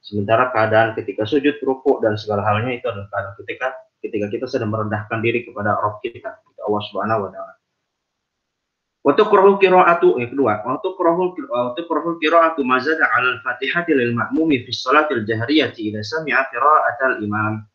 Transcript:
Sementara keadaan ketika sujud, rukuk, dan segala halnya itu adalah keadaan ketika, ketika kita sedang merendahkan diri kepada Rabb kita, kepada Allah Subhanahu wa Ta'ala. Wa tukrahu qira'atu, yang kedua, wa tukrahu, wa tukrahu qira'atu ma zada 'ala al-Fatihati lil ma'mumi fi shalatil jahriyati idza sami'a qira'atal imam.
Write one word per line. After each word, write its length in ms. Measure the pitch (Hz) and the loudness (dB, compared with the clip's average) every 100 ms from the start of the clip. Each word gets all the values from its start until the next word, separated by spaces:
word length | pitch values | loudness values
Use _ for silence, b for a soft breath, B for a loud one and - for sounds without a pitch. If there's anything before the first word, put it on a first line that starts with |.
Sementara 480 | - 104 101 113 - | -6 -6 0 2 2
keadaan 400 | 113 110 110 113 113 | 2 4 4 4 -2
ketika 260 | 107 - | -8 -6
sujud, 320 | 107 147 143 143 | 0 2 0 0
rukuk, 400 | 135 131 139 123 | -4 -2 0 0
dan 120 | 110 104 | 0 -2
segala 240 | 107 101 | -4 -2
halnya 320 | 104 104 123 120 | 0 0 -2 -4
itu 80 | 120 | -6
adalah 200 | 101 98 | -6 -8
keadaan 280 | 101 98 101 | -8 -8 -12
ketika, 320 | 110 - 131 - _ _ | -14 -6 -6 -8 _ _
ketika 220 | 214 104 104 | -8 -6 -4
kita 160 | 120 123 | -6 -6
sedang 200 | 123 110 | -4 -4
merendahkan 480 | 110 107 104 - 113 | -4 -4 -6 -4 -2
diri 240 | 117 117 - | -2 -2 -6
kepada 280 | 101 104 - | -6 -2 0
Rabb 200 | 107 - | -2 -6
kita, 240 | 120 117 - | -12 -10 -14
kepada 320 | - _ - | -16 _ -10
Allah 180 | - 104 104 | -4 -4 -4
Subhanahu 360 | 98 104 113 | -4 -2 -2
wa 60 | 95 | -4
Ta'ala. 220 | 95 95 - _ _ _ _ _ _ _ _ _ _ _ _ _ _ | -10 -16 -18 _ _ _ _ _ _ _ _ _ _ _ _ _ _
Wa 80 | 139 139 | 0 2
tukrahu 440 | 202 196 196 196 | 4 6 6 6
qira'atu, 560 | 185 180 170 170 180 123 | 6 6 6 6 4 2
yang 160 | 120 | -2
kedua, 320 | 139 123 104 | 0 0 0
wa 160 | 123 139 | -4 -6
tukrahu, 560 | 185 185 165 175 180 165 | -6 0 0 2 -2 -4
wa 320 | 131 120 123 170 | -6 -2 -2 -4
tukrahu 400 | 165 151 165 165 | -4 -4 -4 -2
qira'atu 440 | 151 170 160 - | 2 4 4 2
ma 160 | 127 127 | 0 0
zada 240 | 135 160 | 0 0
'ala 320 | 139 117 127 117 | 0 2 0 -2
al-Fatihati 560 | 127 120 135 175 170 | -6 -6 -4 -4 2
lil 240 | 139 120 117 | 2 2 -2
ma'mumi 480 | 113 139 160 131 | -2 0 2 0
fi 80 | 107 | -2
shalatil 520 | - 127 147 151 120 107 | -8 2 2 2 -2 -2
jahriyati 640 | 110 117 156 123 - 107 | -4 0 2 0 -4 -8
idza 80 | 107 | -6
sami'a 440 | 107 160 151 127 135 | -6 -6 -2 -2 -2
qira'atal 680 | 120 139 156 117 - 131 110 | 0 4 4 2 0 -2 -2
imam. 440 | 104 107 107 110 107 | -4 -2 -2 -4 -10